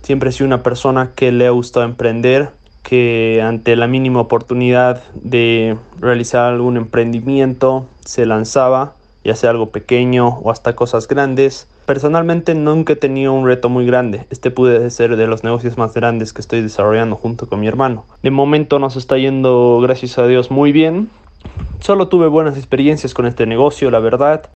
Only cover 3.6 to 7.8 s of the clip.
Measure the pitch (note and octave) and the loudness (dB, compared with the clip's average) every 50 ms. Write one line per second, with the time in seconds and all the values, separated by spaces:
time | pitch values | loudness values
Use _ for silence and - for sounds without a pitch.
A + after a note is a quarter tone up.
3.6 | A2+ A#2+ A#2 A#2 A#2 A#2 B2+ C3 C3 B2+ B2+ B2 A2+ A2+ - A#2 A#2+ - B2 B2 | 0 0 2 2 2 0 0 0 0 0 0 0 0 0 -2 -2 -2 -2 -4 0
4.6 | B2 B2 B2 B2 B2 B2 B2 B2 - - - - - - B2 A#2+ A#2 A#2 A#2 A2+ | 0 2 2 4 2 2 0 -2 -8 -18 -20 -14 -8 -2 0 0 2 2 2 0
5.6 | A2 A2+ A2 A2 - - - - - B2 B2 A#2+ A#2 - - B2 A#2+ B2 B2 A#2+ | 0 -2 -2 -4 -8 -18 -14 -6 -2 -2 0 0 -2 -2 0 0 0 2 0 0
6.6 | A#2+ B2 B2 A#2+ A2+ A2 - B2 A#2 A#2 A#2 A#2 A2 C3 C3+ C#3 C3+ C3 B2+ B2 | 0 0 0 -2 -4 -2 -2 -2 -2 0 -2 -4 -4 -2 0 0 0 0 0 0
7.6 | C3 C3 C3 C3 | 0 0 0 0